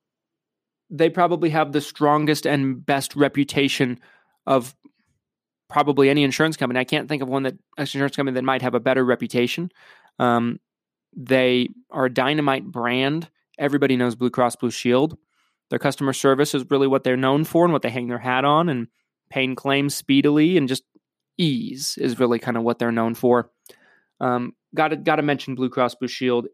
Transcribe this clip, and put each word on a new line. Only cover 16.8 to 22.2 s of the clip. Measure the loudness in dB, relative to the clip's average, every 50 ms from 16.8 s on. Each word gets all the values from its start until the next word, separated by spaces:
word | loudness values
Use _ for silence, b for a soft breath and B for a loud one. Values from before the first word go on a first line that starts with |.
| 2
what | 2 2 0 2
they're | 0 0
known | 2 2 2 2 0 0
for | 0 2 2 4
and | 4 2
what | 0
they | -2 -4
hang | -4 -6 -6
their | -6 -8
hat | -6 -4 -2 0 0 2
on, | 2 2 2 2 0
and | -2 -4 -6 -8 _ _ _ _ _ _ _ _
paying | -4 -2 -2 -2 -2
claims | -4 -2 0 0 2 0 0 -4
speedily | -6 -2 2 2 4 4 4 4 4 4 4 4
and | 2 2 0
just | -2 -6 -6 _ _ _ _ _ _ _ _ _ _
ease | -2 0 0 0 -2 -6 -8 -10 -10 -8 -10 -6 -4
is | -4 -4 0
really | 0